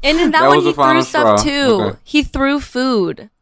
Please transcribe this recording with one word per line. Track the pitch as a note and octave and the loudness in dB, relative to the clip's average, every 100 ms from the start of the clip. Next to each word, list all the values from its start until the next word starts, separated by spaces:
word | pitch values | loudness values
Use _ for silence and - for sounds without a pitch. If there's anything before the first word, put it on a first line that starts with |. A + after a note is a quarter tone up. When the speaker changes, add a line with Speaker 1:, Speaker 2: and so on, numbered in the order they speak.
| C#4 | 0
Speaker 1:
And | D#4+ | 0
in | E4+ | 2
that | D#4 | 2
Speaker 2:
That | C#4 | 4
Speaker 1:
one, | D4 | 2
Speaker 2:
was | - | 2
Speaker 1:
he | |
Speaker 2:
the | - | 0
final | C#4+ - | 2 2
Speaker 1:
threw | - | 0
stuff | - - G#2 | 0 2 2
Speaker 2:
straw. | D4 | 0
Speaker 1:
too. | C#4+ C#4 G#3 | 0 0 0
Speaker 2:
Okay. | G2+ - - | -2 -8 -4
Speaker 1:
He | D4+ | -2
threw | C4+ C4+ C4+ C#4+ | -2 -4 -2 -2
food. | - B3 C4 A#3 E3+ - G#3 _ | -6 -4 -2 -2 -2 -6 -16 _